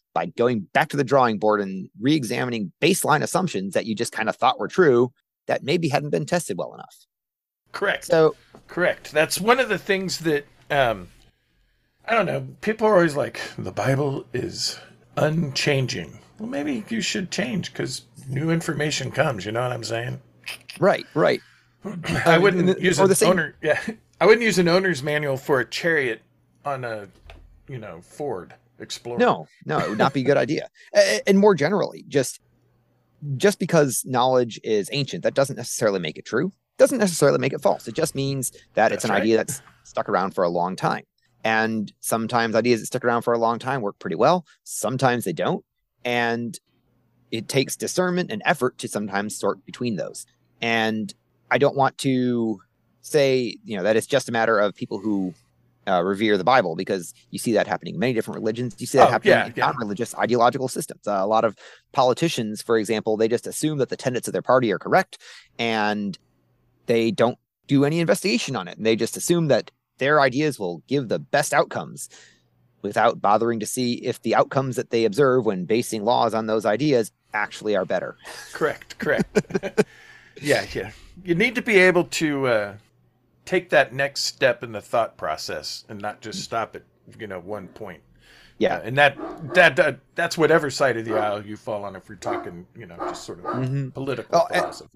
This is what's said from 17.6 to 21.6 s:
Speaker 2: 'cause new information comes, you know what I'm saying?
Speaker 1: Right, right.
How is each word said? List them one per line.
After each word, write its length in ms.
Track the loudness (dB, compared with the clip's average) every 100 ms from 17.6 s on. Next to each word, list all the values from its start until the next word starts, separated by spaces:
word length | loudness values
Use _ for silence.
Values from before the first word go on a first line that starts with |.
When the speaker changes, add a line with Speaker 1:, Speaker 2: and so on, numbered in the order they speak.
| -6
Speaker 2:
'cause 300 | -8 -8 -8 -14 -18 -8
new 220 | -4 0
information 600 | 0 -2 -2 -2 -2 -2
comes, 340 | 0 0 0 -4
you 60 |
know 100 | -2
what 100 | -2
I'm 120 | -4
saying? 380 | -6 -6 -6 -8 -14 _ -16 -16 -18 0
Speaker 1:
Right, 260 | 2 2 -2
right. 280 | 2 2 2 -4 _